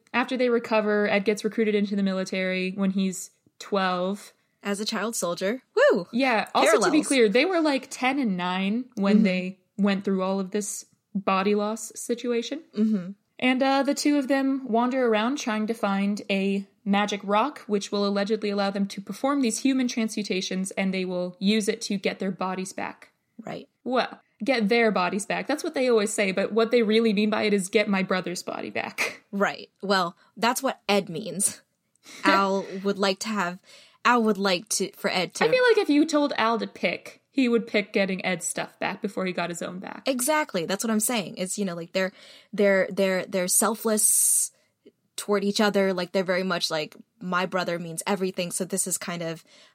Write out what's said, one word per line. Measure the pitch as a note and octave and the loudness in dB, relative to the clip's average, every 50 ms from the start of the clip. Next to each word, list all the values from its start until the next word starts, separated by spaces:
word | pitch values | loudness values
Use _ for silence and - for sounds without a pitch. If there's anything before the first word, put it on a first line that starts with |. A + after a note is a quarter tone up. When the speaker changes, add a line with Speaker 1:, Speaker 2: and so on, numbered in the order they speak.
| _ _ - | _ _ -2
Speaker 1:
after | A#3 B3 B3 C4 | -2 -2 0 0
they | A#3 B3+ B3 | 0 2 2
recover, | A#3 A#3 A#3 - A#3 A3 G#3 G#3+ G#3 G#3 G#3 G3+ | 2 0 0 0 0 2 2 2 2 2 2 2
Ed | - G3+ G3 | 2 2 2
gets | A3 G#3 G3+ - | 0 0 0 -2
recruited | G#3+ G#3 - A3 G#3+ G#3 | -2 0 0 2 2 2
into | G#3 G3+ G3+ G#3 | 2 0 0 0
the | G3+ G3 | 0 0
military | F#3+ F#3+ F#3+ F#3 - - F#3+ F#3 F#3 F#3 F#3 F#3 F#3 F#3 | 0 0 -2 -4 -4 -4 -2 -2 -2 -2 -2 -2 -4 -2
when | G3 G3 F#3+ F#3 | 0 0 0 2
he's | G3 F#3+ F#3+ F3+ - - - _ _ _ _ _ - | 2 0 0 -2 -4 -10 -14 _ _ _ _ _ -20
twelve. | - - G#3 G3 F#3+ F#3 F#3 F3+ F3+ F#3 G3+ G3+ - - - _ _ _ _ _ - | -8 -4 0 0 2 0 0 0 -2 -2 -4 -6 -10 -16 -20 _ _ _ _ _ -6
Speaker 2:
As | G3 G3+ G3 | -6 -4 -4
a | A3 | -4
child | - A3 G3 G3 A3+ A#3 | -4 -4 -4 -4 -4 -4
soldier. | - - F3 F3 E3+ F#3+ G3 A#3+ C4 - _ _ | -4 -4 -4 -4 -2 -2 -4 -4 -4 -8 _ _
Woo! | G#4 B4 D4 E4+ G#3 E3+ - - | 4 6 6 6 4 0 -2 -2
Speaker 1:
Yeah. | A#3+ C4+ C4 A#3 G#3 - - - | 0 2 2 2 2 0 0 2
Also, | A#3+ C4 D4 E4 | 2 4 6 4
to | C4 | 4
be | |
Speaker 2:
Parallels. | G3+ E3+ D4 D#4 - | 4 4 4 2 2
Speaker 1:
clear, | - C#4+ C4 A3+ G#3+ | 4 4 4 6 6
they | F#3+ B3 D4 | 6 4 4
were, | F#4+ F#4+ E4 | 4 2 2
like, | D#4 D4+ C#4 C4 C4+ - | 2 2 2 0 -2 -6
ten | - - B3 B3+ C#4 D4 | -6 -2 -2 0 0 0
and | C4+ A3 F#3+ | 0 0 0
nine | F3 F3 F3+ F#3 F#3+ F#3+ G3 G#3+ A#3+ B3+ - _ | -2 -2 -2 -2 -2 0 0 -2 -2 -4 -6 _
when | - G3 G3+ G#3 G#3 | -2 2 4 4 6
Speaker 2:
Mm-hmm. | F#3+ | 4
Speaker 1:
they | F#3+ F#3 F#3 F3+ F#3 F#3 - _ _ _ | 4 2 0 -2 -6 -8 -12 _ _ _
went | - G3 G3+ G3 F#3+ G3+ | 0 0 2 2 0 0
through | G3+ G3 F#3 F#3 | -2 -2 0 0
all | F#3+ G3 G3 | 0 -2 -2
of | G3 F#3 | -4 -4
this | - G#3 G#3 - - - - _ _ _ _ _ - | -4 -4 -4 -6 -8 -12 -14 _ _ _ _ _ -8
body | G3 G3 - F#3+ F#3+ F#3+ G#3 G#3 | -4 0 2 2 2 2 2 2
loss | G#3 G#3 G#3 A3 A3+ - - - | 2 0 -2 -4 -6 -10 -12 -14
situation. | - - - A#3+ A#3 - A#3+ A#3+ A#3 A#3+ - C#4 D#4+ - _ - | -10 -6 -4 -4 -4 -2 -2 -2 -2 -4 -6 -8 -12 -12 _ -4
Speaker 2:
Mm-hmm. | G#3+ G#3+ A3 G#3+ F#3+ F3 F#3 G3+ - _ _ _ - | -2 0 0 0 0 -2 -6 -12 -16 _ _ _ -2
Speaker 1:
And, | - B3+ C4 B3+ C4+ | 0 0 2 2 2
uh, | C4+ C4+ C#4 C4+ | 2 2 2 2
the | C4+ C#4+ | 0 0
two | C#4+ - D4 D4 C#4+ | 0 0 2 2 2
of | C4+ | 2
them | B3 C#4 C4+ C4+ C4+ C4+ C4+ C4+ | 2 0 0 2 0 -2 -2 -2
wander | B3 G#3+ A3+ A#3+ B3 B3+ C4+ B3+ | -2 0 0 2 2 0 0 2
around | A#3 A3 G#3 G#3+ A#3+ C#4+ D4 | 2 2 2 2 0 -2 -2
trying | - A#3+ G#3+ G#3+ A3 G#3 | -4 -4 -4 -2 -2 -4
to | A3+ | -4
find | - - G3+ G3 G3 G3 G3+ G#3 G3+ - - | -2 -2 0 0 0 0 0 -2 -2 -4 -2
a | G3+ G3 F#3+ G3 G3 G3+ G3 - _ _ _ | -2 0 0 0 -2 -2 -4 -8 _ _ _
magic | G3 G3 G3 G#3 G3+ G#3 G3+ - | 0 2 2 2 0 -2 -4 -2
rock, | F#3+ G#3 G#3+ A#3 - - - - - | 0 2 2 2 2 -2 -8 -6 -4
which | G#3 G3+ G3+ - G#3 | -2 -2 -2 -2 -2
will | G3+ G3+ | -2 0
allegedly | G3+ G3+ G3 G3+ G3+ A3 G#3 G#3+ G#3 | 0 0 0 0 0 -2 -2 -2 -2
allow | G3+ G3+ G3 G3 | -2 0 0 0
them | G3 G3+ G3 G3 | 0 -2 -2 -4
to | - G3+ | -4 -8
perform | G3 - G3 - - C4+ C#4+ C#4+ C4 | -10 -10 -8 -4 -2 0 2 2 2
these | A3+ A3 - | 0 0 0
human | - C4 C4+ C4 B3+ | 2 2 2 2 0
transmutations, | B3 - A#3+ A3 A3 - A3 G3+ - G3+ F#3 F#3+ - F#3+ F#3 F#3 F#3+ - | -2 -2 -2 -4 -2 -4 -6 -4 -4 -4 -4 -4 -4 -4 -4 -4 -4 -4
and | - F#3+ F#3+ F#3 | -2 -2 -2 -2
they | F#3+ F#3 | -2 -4
will | F3+ F3+ F3+ F3+ F3+ F3 - | -4 -4 -4 -6 -6 -6 -2
use | F#3+ G3 G#3+ A3 G3+ A3 | 0 2 2 2 2 0
it | G#3+ A3+ - | -2 -4 -4
to | - G#3 | -4 -4
get | G3 - F#3+ F#3 - | -2 -2 -4 -4 -2
their | G3+ F#3 E3+ | -4 -4 -4
bodies | - F#3 F#3 F#3 F#3 F#3 F#3 - | -4 -4 -6 -4 -6 -8 -8 -8
back. | - - - - - - - _ _ _ _ _ - A3 | -8 -10 -10 -10 -14 -20 -20 _ _ _ _ _ -16 -14
Speaker 2:
Right. | - - - - - _ _ _ | -12 -12 -12 -14 -16 _ _ _
Speaker 1:
Well, | A#3+ B3+ B3 G3+ - - - _ _ _ _ G#3+ | -2 0 0 0 -2 -6 -14 _ _ _ _ -2
get | A#3 C4 C4+ G#3+ G3 | 0 0 2 2 2
their | A#3 A#3 A#3 A3 | 4 4 4 4
bodies | G3 G3 F3+ F3 F#3 G#3 - | 4 2 0 0 -2 -4 -4
back. | - F3 F3 F#3+ | -4 -4 -4 -2
That's | - C4+ D#4 - | -2 -4 -4 -4
what | E4+ D#4 | -4 -2
they | C#4 B3+ B3+ | 0 2 4
always | A#3+ G#3+ G3+ A3 - | 4 4 2 2 0
say, | - G#3 F#3+ F#3 | 0 0 0 0
but | G3 G3 - G#3 | 0 -2 0 2
what | A3+ A#3 A3+ B3 | 2 2 4 4
they | B3 A3+ | 4 4
really | G3+ G#3+ A3 A#3 A3+ G3+ | 4 4 4 4 4 4
mean | G3+ G#3+ G#3+ | 2 2 2
by | G#3+ A3 A3 | 2 0 2
it | G#3+ G#3 | 2 2
is, | G3+ F3+ - | 2 0 2
"Get | - G#3+ G#3 G#3 | 2 2 2 2
my | G3 F#3+ F#3+ | 2 0 0
brother's | F#3 G3 F#3 E3+ F3 F3+ - - | 0 -2 -2 -2 -4 -6 -8 -8
body | - - - - - | -8 -8 -8 -8 -8
back." | - - - A3 - - - - - - | -6 -6 -6 -6 -6 -6 -6 -6 -6 -10
<laughs> | _ _ | _ _
Speaker 2:
Right. | - G3 G3 E3 C#3+ - - - _ _ - | -4 -2 0 0 -2 -4 -10 -20 _ _ -2
Well, | F#3+ G3+ F#3+ F3+ E3+ - _ _ _ _ - | 2 2 2 2 0 -4 _ _ _ _ -2
that's | G3+ A#3 B3+ - C4+ | 0 0 0 0 -2
what | B3+ - - _ - | -2 -4 -4 _ 0
Ed | G3+ G3+ F3 D#3+ | 0 2 0 -2
means. | E3 D3 A2+ G#2+ - F3+ G#3+ - - - _ _ _ _ _ _ _ | -6 -8 -8 -6 -4 -2 -2 -2 -2 -6 _ _ _ _ _ _ _
Speaker 1:
<laughs> | _ _ - - - - | _ _ -20 -12 0 2
Speaker 2:
Al | G3 G3 G3 G3 F#3+ G3 G3 F3 - F3+ G3 F#3+ | 4 4 4 4 2 0 -2 -4 -6 -8 -4 -4
would | G3 G3 F#3+ | -2 -2 0
like | G3+ G3 F#3+ - | 0 0 0 -2
to | - A3 | -4 -4
have, | G#3+ G3+ F3+ F3 F3+ F#3 - _ - - - _ _ _ - | -2 -2 -2 -2 -4 -8 -14 _ -20 -20 -20 _ _ _ 2
Al | A3 B3 B3 A3+ | 4 4 4 4
would | A3 G#3+ F#3 | 2 2 2
like | G3 G3 F3+ F3+ - - | 2 0 0 0 -2 -4
to, | - - F#3+ - - | -4 -4 -4 -4 -6
for | - - G3 | -6 -4 -2
Ed | - F3+ F3 E3+ - | -2 -2 -2 -4 0
to | - A4+ | 0 2
Speaker 1:
I | A4+ | 4
feel | B4 B4+ B4 B4 | 4 4 6 6
like | G#4+ | 4
if | G#4 G4 - | 4 4 4
you | C#4+ D4 C#4+ | 4 4 4
told | D#4 D4 D4+ C#4+ C#4+ - - | 4 2 2 2 2 0 0
Al | A3 A3+ A#3 G#3+ | 0 2 0 0
to | G3+ | -2
pick, | G3 - - - F3+ - - - - - - _ _ | -6 -6 -4 -2 -2 -2 -4 -8 -14 -20 -20 _ _
he | _ - C4 | _ 0 2
would | A#3+ A#3 A#3 A#3 | 4 4 2 2
pick | - - G#3+ G3+ - - | 0 0 -2 -2 0 0
getting | G#3+ G3 F#3 F#3+ F3+ - | -2 0 0 -2 -4 -4
Ed's | F3+ F#3 E3+ - | -4 -4 -4 -4
stuff | - - E3 D#3+ - - _ | -6 -6 -6 -8 -8 -8 _
back | - - F#3+ - - | -6 -6 -4 -6 -8
before | G3+ - F#3+ F#3 | -8 -6 -4 -4
he | F#3 F3+ | -4 -4
got | F3+ E3+ E3+ | -4 -4 -6
his | F3 E3+ | -6 -8
own | F3+ F3+ F3+ F#3 | -8 -8 -8 -10
back. | F#3+ - - - - - | -12 -12 -14 -8 -6 -4
Speaker 2:
Exactly. | C#4 B3 B3 D#4 D4+ D4+ D4+ D4+ - F#3 D#3+ | -4 -2 0 0 0 0 0 -2 -4 -4 -4
That's | - F#3+ G3 - | -2 -4 -4 -2
what | A3+ | -2
I'm | A3 G#3+ | 0 0
saying. | G#3+ - B3 A3+ F3 - - | 0 0 -2 -2 -4 -6 -6
It's, | - F#3 F#3 - - | -8 -6 -6 -4 -4
you | G3+ | -4
know, | F#3 E3+ | -4 -6
like, | E3+ E3 - - | -8 -10 -6 -2
they're, | F#3+ F#3+ F#3 - - - - - - - _ - | -2 -2 -2 -4 -8 -18 -20 -20 -20 -18 _ -2
they're, | F#3+ G3+ G3+ G3 F#3+ F#3 - | 2 4 4 6 4 2 2
they're, | - F#3+ G3 F#3+ F#3+ F#3 - | 0 0 2 2 2 0 -2
they're | - - F#3+ F3+ F#3 | -2 -4 -2 -2 0
selfless | - - A3+ G3+ A3+ G#3+ - A3 G#3+ G#3+ - - - - - - - - - - - _ _ _ _ _ _ - _ _ _ _ _ | 2 2 2 2 0 0 0 0 0 2 2 2 2 2 2 2 2 0 0 -2 -6 _ _ _ _ _ _ -20 _ _ _ _ _
toward | - - - G#3 G3+ G3 | -10 -2 -2 0 0 0
each | G3+ G3+ - | 0 2 2
other. | A3 G#3 G3 G3+ G3 F#3+ F#3+ | 2 4 4 2 2 2 0
Like, | F3+ F3+ F3 - | -2 -4 -2 -2
they're | G3 F#3+ | -2 0
very | E3+ F#3 F3+ F#3 | 0 0 0 0
much | F#3+ F3 F3 - - | 0 -2 -2 -2 -2
like, | E3 D#3 D3+ D3+ - - - _ _ _ | -2 -4 -4 -6 -10 -16 -20 _ _ _
"My | - F3+ F#3 F3 F#3 | -8 -4 -2 -2 -2
brother | F3+ F#3 F#3 F3 F3 E3+ E3+ | -2 -2 -2 -2 -2 -4 -4
means | F3 E3 E3 E3+ - | -6 -8 -10 -6 -2
everything." | F#3 G3+ F3 F#3+ F#3 F#3 - F3+ F3 | -2 0 0 0 -2 -2 -4 -6 -6
So | - - F#3+ | -4 -6 -4
this | E3+ - F3+ - | -4 -4 -4 -4
is | F#3 F3+ - | -4 -4 -6
kind | - - F3 E3+ E3+ | -6 -6 -8 -6 -6
of, | E3 E3 E3 - _ - - - _ _ | -8 -8 -10 -12 _ -20 -20 -20 _ _